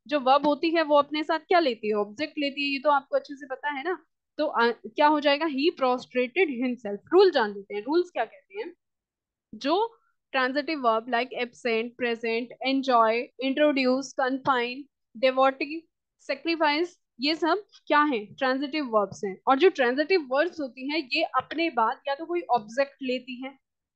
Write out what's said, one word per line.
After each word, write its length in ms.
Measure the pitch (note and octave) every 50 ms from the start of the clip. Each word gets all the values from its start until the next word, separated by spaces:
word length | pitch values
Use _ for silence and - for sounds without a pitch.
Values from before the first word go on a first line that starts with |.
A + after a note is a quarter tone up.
| -
जो 140 | - - -
verb 260 | A#3+ B3+ C4+ C#4+ C#4+
होती 240 | D4+ D4 C#4+ E4 E4
है 120 | D#4+ E4+
वो 140 | D#4+ D4 D4+
अपने 280 | C#4+ C#4 C#4+ D4 D4+ D#4
साथ 140 | D4+ E4 D#4+
क्या 220 | - - F#4+ E4+
लेती 280 | E4+ C4+ A#3 A3 - G#3
है? 60 | G#3+
object 440 | G#3 G#3 G#3 G#3 G#3+ D4+ D4+ - D#4
लेती 280 | C#4+ C#4+ C4+ C#4+ C#4+
है, 60 | C#4+
ये 60 | C#4 C#4
तो 120 | C4+ D4+
आपको 260 | C#4+ C#4 C4+ - -
अच्छे 180 | C4+ C4+ - C#4+
से 120 | C4 D4
पता 240 | C4 C4 B3+ - D4
है 140 | D4 C4 C#4
ना। 200 | E4+ F#4 - _ _ _ _ _ _ _ -
तो, 80 | D4+
अ, 240 | D4+ - A3+ A#3 A#3
क्या 360 | A3+ - - A3 - - D4
हो 140 | D4 D#4 D4
जाएगा? 260 | C#4 D4 C#4+ C#4+ D#4+
He 200 | E4 C#4 C4 C#4 F4+ F4 -
prostrated 720 | C4+ B3+ B3 B3+ F#3+ - - B3 B3 B3 - F4 G4 D#4 C4 A3+ C4
himself। 480 | B3+ B3 - - G3+ G3+ G3+ - -
Rule 180 | D4+ F4+ G#4 F#4
जान 240 | D#4 C4+ A3+ G#3 G3+
लेते 200 | G3+ G3 - G3+
हैं, 80 | G#3
Rules 280 | G#3 B3+ D#4 F4 F4+ F4
क्या 140 | - D4 A3+
कहते 340 | G#3 - F#3+ _ _ C#4 G4+
हैं। 140 | A4 E4+ F4 _ _ _ _ _ _ _ _ _ _ _ _ _ _ _ -
जो 440 | G#3+ - C4+ E4 G4 A4+ A#4 _ _ _ _ _ _ _ _
transitive 480 | - C4+ C4 B3+ C4 D4 C#4 C#4+ D#4+ C#4+
verb 260 | B3+ A#3 A3 A3 A3+
like 280 | B3+ A#3+ A#3 B3 B3+ - B3 B3
absent, 460 | A#3+ - - - B3 A3+ A3 A3+ A#3+ A#3 -
present, 540 | B3+ A#3+ A#3 A3+ A#3 A3+ A3+ A#3 B3 A#3 - - - C4
enjoy, 540 | C4+ C4+ C4 C#4 B3 A#3 A3+ A3 A3+ A#3 C4+ - _ - C4
introduce, 640 | C4+ C4 D4+ D4+ D4+ C#4+ C4+ C4 B3+ B3+ C4 C#4 - - -
confine, 640 | C4+ B3+ C4+ C4 C4 C#4+ C4 B3 A#3 A#3+ B3 C4+ D4 _ _ _ _ _ -
devotee, 640 | A3 B3+ C4 B3+ C4 C4 C4+ C4 C4 - C#4+ D#4 E4 - _ _ _ _ _ _ _ _ -
sacrifice, 720 | C#4+ C4+ - E4 E4 D#4 E4 D4 D4 D4+ F4 F4 - _ _ _ _ -
ये 160 | A#3+ D4 E4
सब 300 | D#4+ F4 D#4 E4+ G#4 G#4 _ _ - _
क्या 160 | - D4+ D4 D4
है? 200 | D4+ C4+ G#3+ G#3+
Transitive 600 | G3+ - - C4+ B3+ C4 C4+ D4 C#4 D4 D#4 D4 A#3+
verbs 340 | A3 G#3+ G3+ G3 - - -
हैं। 120 | G3 F#3 - - A#3
और 100 | C4+ C4+
जो 100 | D#4+ F#4+
transitive 560 | - - B3+ A#3+ B3+ C#4 D#4 D4 F#4+ F#4 D4 B3
verbs 300 | B3+ C#4 D#4+ F4 E4 E4
होती 280 | C#4+ B3+ A3+ C4 B3+ C#4
हैं, 80 | D4 E4 C#4+ -
ये 100 | C#4+ D4+ E4 - -
अपने 320 | C4 B3+ - D4 D4 E4+ E4
बाद 280 | B3 A#3+ A3 A3 C4+ - - C#4+
या 60 | C#4
तो 120 | C#4+ E4
कोई 140 | D#4 F4 F4 E4+ -
object 460 | A#3+ A#3+ G#3 G#3+ A3+ C4 C#4 C#4 - -
लेती 400 | C4+ B3+ B3 B3+ B3+ C4 B3+ A#3+ C4
हैं, 140 | C4+ C4+ _ _ _ _ _ _ _ _